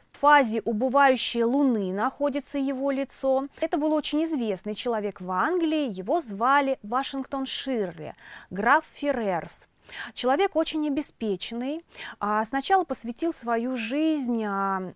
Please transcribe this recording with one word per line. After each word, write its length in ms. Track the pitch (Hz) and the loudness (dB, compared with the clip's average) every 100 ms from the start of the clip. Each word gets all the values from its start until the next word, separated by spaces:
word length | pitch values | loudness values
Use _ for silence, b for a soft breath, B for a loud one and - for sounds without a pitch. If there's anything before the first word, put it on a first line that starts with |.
| _ | _
в 80 | - | 2
фазе 400 | 277 294 240 226 - | 6 6 6 0 0
убывающей 800 | 214 254 269 277 254 - 233 | 0 2 6 6 4 0 0
луны 500 | 233 269 277 226 190 | 2 4 4 2 0
находится 640 | 190 247 - 285 277 - 285 | -2 -2 0 -2 -2 -4 -2
его 340 | 269 262 277 | -2 -2 -2
лицо. 560 | 269 269 - 269 262 277 B | -2 -4 -4 0 0 -2 B
Это 160 | 320 320 | -2 0
был 160 | 302 | 0
очень 320 | 302 - 294 320 | 0 0 0 0
известный 500 | 302 220 185 208 214 | 0 -2 -4 -6 -6
человек 460 | 247 220 202 - | -2 -2 -4 -6
в 100 | 180 | -4
Англии, 580 | 185 254 359 320 311 277 | 0 0 2 0 0 -2
его 300 | 185 185 339 | -4 -2 -2
звали 580 | 254 196 240 285 269 262 | -2 0 4 4 4 -2
Вашингтон 600 | 208 247 269 269 262 269 269 | -2 -4 -2 -6 -6 -6 -6
Ширли, 720 | - 269 240 185 165 151 - B B B | -6 -4 -2 -2 -6 -14 -14 B B B
граф 340 | 185 214 302 - - | -2 4 4 2 -4
Феррерс. 760 | 285 254 208 170 - - - _ B B B | -2 0 0 -2 -4 -14 -20 _ B B B
Человек 420 | - 247 285 392 311 | -2 0 2 2 2
очень 300 | 320 311 302 | 0 0 0
обеспеченный, 1000 | 277 294 - 220 190 - 233 254 320 - B B B | -2 -4 -4 -4 -2 -6 -6 -4 -6 -10 B B B
а, 260 | 202 214 220 | -2 0 0
сначала 380 | 269 - 381 | -2 2 2
посвятил 500 | 349 262 233 240 330 | 2 -4 -6 -4 -4
свою 420 | - 240 233 247 254 | -4 -2 -2 -2 -4
жизнь, 680 | 220 285 320 311 247 233 214 | -2 0 2 2 0 -2 0
а, 480 | 196 196 190 185 | 0 0 -2 -4